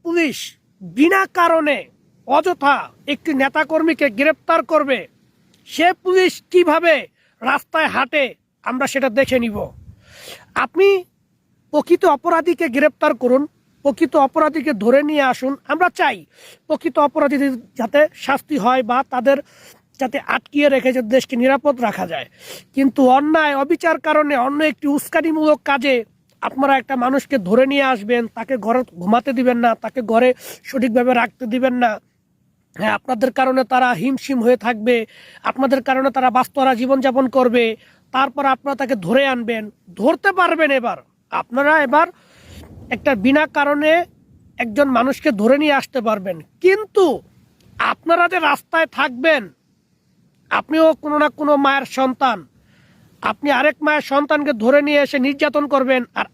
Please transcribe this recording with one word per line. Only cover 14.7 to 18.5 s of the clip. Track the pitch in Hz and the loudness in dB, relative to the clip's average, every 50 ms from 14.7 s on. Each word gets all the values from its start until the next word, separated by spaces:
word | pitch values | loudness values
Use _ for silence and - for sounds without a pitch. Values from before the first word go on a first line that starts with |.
| 277 | -4
ধরে | 190 208 233 254 277 302 | -2 2 4 4 4 4
নিয়ে | 294 311 294 269 | 2 0 0 0
আসুন। | 254 247 - 254 262 277 - _ - | 0 0 -2 -4 -6 -6 -6 _ -6
আমরা | 285 320 359 349 - - | -2 0 0 -2 0 0
চাই | 349 285 233 180 147 _ _ _ - - - _ _ | -2 -2 -2 -4 -12 _ _ _ -20 -20 -20 _ _
প্রকৃত | - 311 - - 330 247 330 | -6 -6 -4 -4 -4 0 0
অপরাধীদের | 294 285 - 311 294 277 285 269 285 277 262 226 - - _ - | 0 0 2 0 0 0 0 0 0 -2 -2 -6 -10 -16 _ -8
যাতে | 226 190 - 285 302 302 _ - - | -6 0 2 2 2 2 _ -8 -4
শাস্তি | - 277 - - - | -4 -4 -4 -2 -4